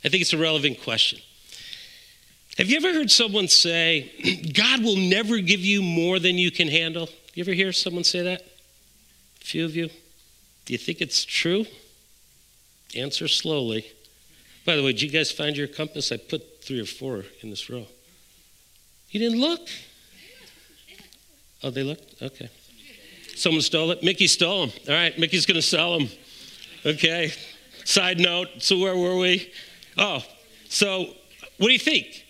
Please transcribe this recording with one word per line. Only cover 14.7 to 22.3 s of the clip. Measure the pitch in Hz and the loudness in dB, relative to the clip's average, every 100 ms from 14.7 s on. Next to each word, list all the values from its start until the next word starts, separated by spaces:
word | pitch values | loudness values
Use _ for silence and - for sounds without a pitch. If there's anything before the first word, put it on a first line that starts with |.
| 156 | 2
the | |
way, | 135 | 2
did | 113 | 0
you | 147 | -2
guys | 156 156 | 0 -2
find | - 151 143 | -2 -4 -4
your | 143 | -6
compass? | 147 156 151 - | -6 -8 -6 -6
I | 117 | -6
put | - 156 - - | -6 -10 -10 -20
three | - 127 | -8 -8
or | 101 | -8
four | - 135 113 95 - | -10 -8 -8 -10 -16
in | 110 | -14
this | 101 - | -12 -12
row. | 123 104 - _ _ _ _ _ _ _ _ _ _ _ | -12 -14 -20 _ _ _ _ _ _ _ _ _ _ _
You | 208 | -2
didn't | 233 226 | 0 2
look? | 294 339 - - - - - - - 494 453 - - - - 381 - - _ _ _ _ | 0 -2 -8 -18 -18 -20 -20 -20 -20 -20 -20 -20 -20 -20 -20 -20 -20 -20 _ _ _ _
Oh, | 135 | -8
they | 127 | -4
looked? | 135 156 - - | -6 -6 -14 -14
Okay. | 135 | -14